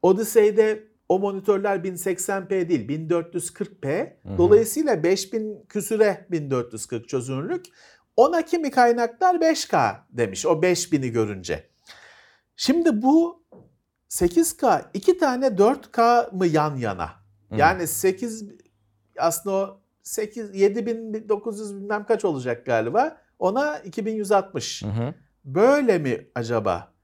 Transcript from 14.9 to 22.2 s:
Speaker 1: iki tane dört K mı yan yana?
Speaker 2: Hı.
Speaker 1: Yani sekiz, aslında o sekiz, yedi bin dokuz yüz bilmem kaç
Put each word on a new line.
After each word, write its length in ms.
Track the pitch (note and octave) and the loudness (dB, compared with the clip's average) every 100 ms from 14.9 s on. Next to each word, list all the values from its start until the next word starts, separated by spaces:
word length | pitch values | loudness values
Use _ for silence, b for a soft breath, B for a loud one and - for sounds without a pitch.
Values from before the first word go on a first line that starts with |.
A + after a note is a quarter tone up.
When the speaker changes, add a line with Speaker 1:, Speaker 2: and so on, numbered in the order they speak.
Speaker 1:
iki 240 | - - F#4 | -4 0 2
tane 400 | D4+ B3 C4+ F#3+ | 2 0 -2 4
dört 340 | G#3 C#4 - | 2 2 -4
K 360 | - A#3 A#3+ A#3 | 2 4 4 2
mı 140 | F#3+ F3+ | 0 2
yan 300 | D#3 D3+ C#3 | 2 0 -2
yana? 340 | A2+ F#2 E2 - _ _ _ | -4 -4 -8 -10 _ _ _
Speaker 2:
Hı. 80 | A2+ | 2
Speaker 1:
Yani 300 | D3+ F#3 E3 | 2 2 -4
sekiz, 580 | - F#3+ F#3 A#3+ A3 G#3 - _ _ _ _ _ - | 0 0 0 -6 -10 -16 -20 _ _ _ _ _ -2
aslında 380 | D#3+ E3 G3+ F#3+ | -2 -2 -4 -4
o 240 | G3 G3 _ _ | -4 -8 _ _
sekiz, 520 | - - G#3+ A3+ G#3+ | -12 -8 -8 -8 -12
yedi 320 | G3 G3 G#3 A3 | 2 2 2 -4
bin 420 | A3+ A3+ G#3+ A3 | -6 -6 -10 -2
dokuz 320 | G#3 A3+ G#3 | -4 -2 -10
yüz 160 | G#3+ G3 | -12 -12
bilmem 300 | G3 G#3+ G3+ | -6 -6 0
kaç 180 | A3 | 0